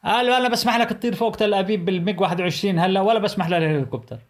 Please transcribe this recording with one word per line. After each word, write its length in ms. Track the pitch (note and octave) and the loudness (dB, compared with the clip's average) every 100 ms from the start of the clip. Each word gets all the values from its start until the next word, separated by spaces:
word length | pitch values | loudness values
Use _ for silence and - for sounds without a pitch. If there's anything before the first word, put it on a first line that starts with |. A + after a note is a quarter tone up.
قال 220 | - A3 B3 | 0 0 2
له: 120 | B3+ | 2
"أنا 100 | B3 | 2
بسمح 280 | A3+ A#3+ A#3 | 0 0 2
لك 140 | A#3 | 0
تطير 240 | A3 A#3+ | 0 -4
فوق 220 | F#3+ A#3 - | 0 -2 0
تل 180 | G#3 | 0
أبيب 300 | G3 F#3+ G#3+ | 2 0 -2
بالميج 360 | E3+ F#3 F3 F3+ | 0 -2 -2 0
واحد 200 | F#3 F3 | 0 0
وعشرين 380 | F3+ - G3+ F3 | -2 -2 0 2
هلا، 220 | F#3 F#3+ | 2 2
ولا 180 | G3 A3+ | 2 2
بسمح 300 | G#3 - E3 | 0 -2 0
لها 100 | E3+ | 0
الهليكوبتر". 600 | D#3+ D3+ B2+ B2 - A#2 | 2 0 -2 -6 -10 -18